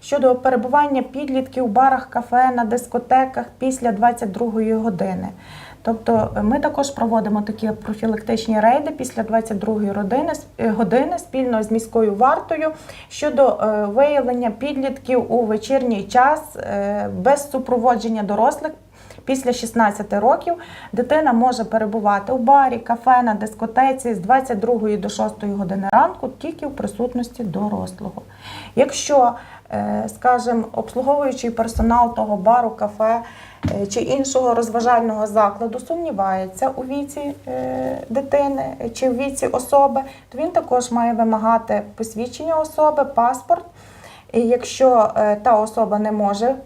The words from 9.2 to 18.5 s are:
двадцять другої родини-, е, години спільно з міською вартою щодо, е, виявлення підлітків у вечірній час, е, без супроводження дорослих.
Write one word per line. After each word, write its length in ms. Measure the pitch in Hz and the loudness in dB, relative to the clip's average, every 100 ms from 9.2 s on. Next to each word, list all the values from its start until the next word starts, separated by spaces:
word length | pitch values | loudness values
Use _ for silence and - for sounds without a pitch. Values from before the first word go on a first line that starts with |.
двадцять 360 | 220 226 220 208 | 0 0 0 -4
другої 340 | 202 214 202 | -2 -2 -2
родини-, 400 | 196 196 247 330 302 - - | -2 0 0 0 -4 -8 -4
е, 120 | 233 | -2
години 480 | 208 214 247 302 349 | 0 2 2 2 -4
спільно 440 | - 262 254 226 | -6 -4 0 0
з 80 | 214 | 0
міською 440 | 220 226 233 220 | -2 0 0 2
вартою 580 | 196 247 320 - 320 311 311 - - - | 4 4 4 0 -2 -2 -4 -16 -20 -18
щодо, 400 | - 302 277 262 | -4 -2 4 4
е, 360 | - 214 214 | 4 0 0
виявлення 640 | 208 208 285 294 247 247 240 | 0 4 4 4 0 -2 -2
підлітків 840 | - 277 285 269 262 - 247 233 | -4 -6 -4 -4 -6 -2 -2 0
у 100 | 240 226 | 0 0
вечірній 560 | 214 - 269 247 208 | -2 0 0 0 -4
час, 380 | 190 247 262 311 311 - | 0 4 4 4 -4 -12
е, 520 | - 202 202 208 202 196 | -6 -4 -2 -4 -4 -2
без 320 | 196 285 285 | 2 2 0
супроводження 720 | 262 254 240 240 233 226 220 | -6 -2 2 2 2 0 -4
дорослих. 500 | 202 208 233 | -2 2 2